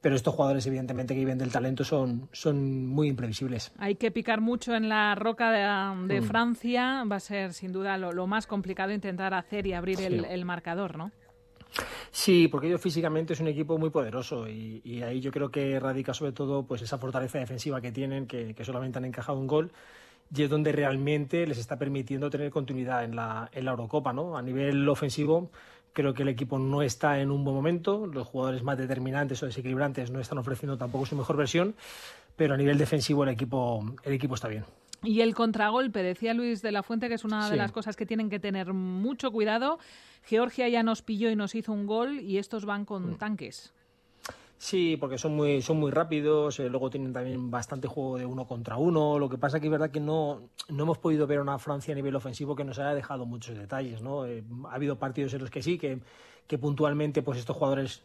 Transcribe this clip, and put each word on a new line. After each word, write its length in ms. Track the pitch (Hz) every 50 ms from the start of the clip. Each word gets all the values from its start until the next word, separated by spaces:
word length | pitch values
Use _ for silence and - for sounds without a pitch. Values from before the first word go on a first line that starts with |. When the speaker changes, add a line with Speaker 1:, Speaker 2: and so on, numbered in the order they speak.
Speaker 1:
pero 140 | - 156 135
estos 180 | 131 113 147 139
jugadores 320 | - 147 135 139 139 113
evidentemente 480 | 135 135 131 127 123 127 123 131 120 135
que 60 | 135
viven 180 | 135 131 131 127
del 140 | 131 123
talento 320 | 120 127 120 131 131 127 143
son, 440 | - 156 143 131 127 120 117 131 -
son 560 | - - - 160 147 143 139 135 135 131 127 127
muy 200 | 135 143 151 147
imprevisibles. 640 | 135 113 120 113 107 - 135 131 127 110 - - - -
Speaker 2:
Hay 160 | 208 196 202
que 160 | - - 226
picar 320 | 180 233 - - 226 220
mucho 320 | 220 226 247 240 - 247 233
en 160 | 226 220 220
la 240 | 214 214 208 208 208
roca 380 | 196 214 226 226 - 240 226
de, 560 | 226 214 202 202 202 196 196 196 190 185 180 190
de 100 | 196 -
Speaker 1:
Mm. 20 | 117
Speaker 2:
Francia, 800 | 107 104 226 233 240 233 - - 233 240 247 247 254 262 269 247 208
va 80 | 202 196
a 20 |
ser 340 | - - 208 202 190 185 165
sin 180 | - - 185
duda 280 | 180 190 190 196 196 190
lo, 140 | 185 175 170
lo 120 | 180 185
más 220 | 185 202 220 214 -
complicado 460 | 214 202 185 185 190 - 190 190 208
intentar 420 | 208 190 196 180 180 190 190 190
hacer 320 | 185 175 - - 208 196 196
y 60 | 185
abrir 280 | 175 175 185 190 185
el, 200 | 190 190 180 175
Speaker 1:
Sí. 40 | 170 -
Speaker 2:
el 160 | 180 180 180
marcador, 540 | 180 175 170 - 170 170 180 202 175 156 151
¿no? 140 | 160 208 - - - - _ _ _ _ _ - - - - - - - - - - -
Speaker 1:
Sí, 380 | - - - - 185 175 165 156
porque 180 | - 139 143 165
ellos 140 | 180 165
físicamente 520 | - 190 147 165 165 160 156 160 165 160 170
es 60 | 127
un 80 | 160 156
equipo 300 | 151 143 156 147 165 160
muy 140 | 156 160
poderoso 580 | 156 160 131 110 110 127 123 - 117 117 113 110
y, 320 | 110 110 113 110 110 113 -
y 200 | 120 117 120 120
ahí 160 | 117 123 131
yo 100 | 127 139
creo 200 | 131 147 143 135
que 280 | 120 147 139 135 135 135
radica 360 | 131 135 127 135 131 - 123
sobre 160 | - 156 143
todo, 320 | 123 - 143 135 139 139 135
pues, 180 | - 135 117
esa 160 | 117 113 - 131
fortaleza 400 | 123 127 127 131 131 123 - 147
defensiva 420 | 127 117 131 120 - 156 139 131
que 120 | 117 123
tienen, 340 | 113 127 135 135 135 139 135
que, 300 | 117 - 123 117 110 110
que 100 | - 110
solamente 320 | 123 127 123 127 131 117 131
han 80 | 127
encajado 320 | 127 120 - 113 - 143 135
un 60 | 135 131
gol, 240 | 147 151 160 175 - - - - - - - - - _ _ _ 156
y 60 | 135 147
es 60 | 139
donde 220 | 147 151 151 151
realmente 720 | 139 147 147 139 135 135 139 147 151 147 147 135 - 170 170 160
les 100 | 139 117
está 200 | 113 - 147 123
permitiendo 520 | 151 139 139 139 127 113 139 135 143 143
tener 200 | 147 139 147 143
continuidad 520 | 139 156 139 127 139 127 127 123 127 123 120
en 120 | 117 113
la, 340 | 117 113 110 110 110 120 -
en 140 | - 135 131
la 60 | 131
Eurocopa, 420 | 127 117 117 113 - 151 131 131 123
¿no? 240 | 131 160 180 165 139
A 40 |
nivel 460 | 123 127 127 135 139 143 143 139 139 143
ofensivo, 600 | 143 - 156 139 117 - 147 147 156 170 180 170 - - - - - - _ _ _
creo 200 | - 139 139 127
que 80 | 120 139
el 60 | 139
equipo 280 | 131 117 139 120 143 135
no 220 | 131 135 139 143
está 380 | 147 127 - - - 151 143 139
en 100 | 139 139
un 140 | 143 143 143
buen 120 | 139 135
momento, 500 | 135 139 160 170 175 165 196 196 208 214 190
los 200 | 151 135 117 -
jugadores 360 | - 131 127 131 131 127 117
más 140 | 139 139 127
determinantes 640 | 131 127 135 127 127 131 131 139 147 139 135 120 -
o 40 | 131
desequilibrantes 640 | 113 135 123 127 131 131 143 143 135 135 127 120
no 80 | 127 135
están 180 | 123 - - 139
ofreciendo 400 | 120 123 135 113 - 143 139 120
tampoco 280 | 131 120 120 127 135 -
su 80 | 151
mejor 220 | 143 127 - 156 143
versión, 380 | 147 131 - 165 180 202 220 - - - - - - - - - - _ -
pero 180 | - 160 147 139
a 40 | 135
nivel 200 | 139 143 143 143
defensivo 460 | 147 - 165 147 - - 151 143 143
el 60 | 135
equipo, 540 | 127 110 135 120 123 131 123 120 117 110 104 110 135 135 -
el 100 | 143 139
equipo 220 | 131 139 135 131
está 120 | 113 - 110
bien. 160 | 107 107 104 - - _ _ _ - _ -
Speaker 2:
Y 160 | 226 214 220
el 140 | 226 226 226
contragolpe, 640 | - 233 220 214 220 208 214 220 247 262 262 208 214
decía 320 | 185 180 180 180 226 226 233
Luis 280 | 233 240 240 233 196
de 100 | - 220
la 100 | 208 208
Fuente, 280 | 190 - 233 226 247 240
que 60 | 233
es 100 | 226 -
una 200 | 214 214 214 214
de 60 | 208
Speaker 1:
Sí. 60 | 208 214
Speaker 2:
las 160 | 208 196 -
cosas 220 | 220 202 220 202 -
que 80 | 220
tienen 240 | 185 226 220 220 214
que 100 | 185 202
tener 320 | 170 208 190 196 185 175 190
mucho 580 | 190 185 185 185 185 202 247 277 233 - 262
cuidado. 460 | 214 226 214 214 214 233 254 277 320 320 - - - - - - - - _
Georgia 460 | - 220 220 240 240 - - 247 240
ya 120 | 240 233
nos 200 | 226 226 220 -
pilló 280 | - - 226 196 226 226
y 60 | 226
nos 180 | 208 208 190 -
hizo 180 | 226 220 - 220
un 120 | 202 202
gol 360 | 202 214 226 240 262 285 285
y 160 | 208 196 190 196
estos 260 | 196 - - 220 202
van 220 | 208 202 202 208
con 260 | - 214 190 180 175
Speaker 1:
Mm. 40 | 170 -
Speaker 2:
tanques. 560 | 208 214 214 185 147 113 - - - - _ _ _ _ _ _ _ _ _ _ - - - - - - _ _
Speaker 1:
Sí, 380 | - - - 185 175 165 160 147
porque 200 | 143 131 131 123
son 180 | - 160 151
muy, 260 | 151 147 143 143 135
son 160 | 127 - 160 156
muy 140 | 151 143
rápidos, 680 | 135 156 165 160 160 151 147 151 156 151 147 147 131 -
eh, 80 | 139 123
luego 200 | 123 135 135 131
tienen 220 | 131 139 135 131
también 400 | 123 127 123 127 127 127 123 123
bastante 380 | 120 123 113 - 147 131 127 123
juego 280 | - 156 135 131 131 127
de 80 | 127
uno 220 | 127 127 131 127 -
contra 300 | 127 117 117 120 107 120
uno. 420 | 151 175 170 160 151 147 147 147
Lo 80 | 143 135
que 100 | 127 123
pasa 220 | 147 139 135 160
que 60 | 147 156
es 40 |
verdad 200 | 156 147 156 156
que 80 | 131 156
no, 440 | 147 147 156 160 156 143 143 117 117 120 _ - - -
no 140 | 156 139 151
hemos 140 | 160 160 -
podido 280 | - 170 160 151 151 135
ver 120 | 147 143
a 20 |
una 180 | 143 139 139 131
Francia 320 | - 151 147 143 - -
a 40 | 151
nivel 200 | 139 139 139 135
ofensivo 400 | 139 - 180 - - 147 139 147
que 80 | 131 143
nos 160 | 135 131 120
haya 140 | 139 143 147
dejado 300 | 143 127 - 143 131 123
muchos 320 | 120 120 120 117 120 117 104
detalles, 440 | 101 98 - 131 139 127 113 110
¿no? 240 | 110 131 139 143 131
Eh, 160 | 123 120 113 110 113 120 120 135 131
ha 60 | 113
habido 220 | 127 143 143 139 -
partidos 360 | 139 135 127 151 139 135 117
en 80 | 135
los 80 | 131 120
que 120 | - -
sí, 160 | - 151 180 170
que, 220 | - 143 131 127 - - - - - - - - _ _
que 100 | - 139
puntualmente, 640 | 120 147 143 135 156 147 147 147 151 151 139 151
pues, 180 | 135 - 135 123
estos 180 | 120 - 127 -
jugadores 460 | 156 135 139 135 135 123 - - _